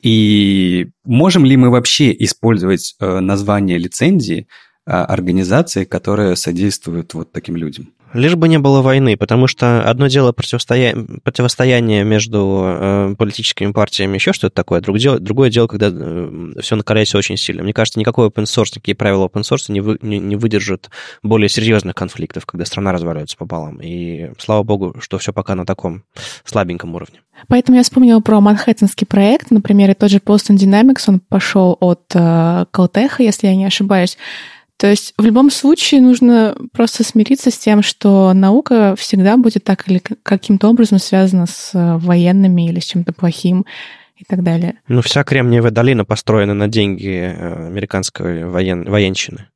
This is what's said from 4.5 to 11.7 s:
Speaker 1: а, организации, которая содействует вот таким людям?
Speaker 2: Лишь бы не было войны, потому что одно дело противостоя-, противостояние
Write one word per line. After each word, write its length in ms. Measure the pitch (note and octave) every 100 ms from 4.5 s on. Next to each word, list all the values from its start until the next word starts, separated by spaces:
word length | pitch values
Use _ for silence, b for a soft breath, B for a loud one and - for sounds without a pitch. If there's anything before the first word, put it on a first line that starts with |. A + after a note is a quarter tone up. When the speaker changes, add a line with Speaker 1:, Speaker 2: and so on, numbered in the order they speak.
| b b b -
Speaker 1:
а, 180 | F2+
организации, 800 | F2 F#2+ F2+ F2+ F#2 A#2 E3+ -
которая 520 | F#2 F#2 - G#2 G2+ F2+
содействует 760 | - F2 G2+ F#2+ - E2+ E2+
вот 180 | - E2
таким 240 | - - F2
людям? 360 | D#2+ C#2+ - _ _
Speaker 2:
Лишь 220 | A#2 C#3+ F3
бы 120 | E3
не 100 | D#3+
было 240 | C#3 C3+
войны, 340 | C3 C3+ C3 G2+
потому 320 | G2+ A2+ B2+
что 340 | - B2 A#2
одно 240 | A2 B2 C#3
дело 260 | C3+ C3
противостоя-, 880 | A#2 - A#2+ - B2 B2 A2+ A2 -
противостояние 840 | - - B2 - B2+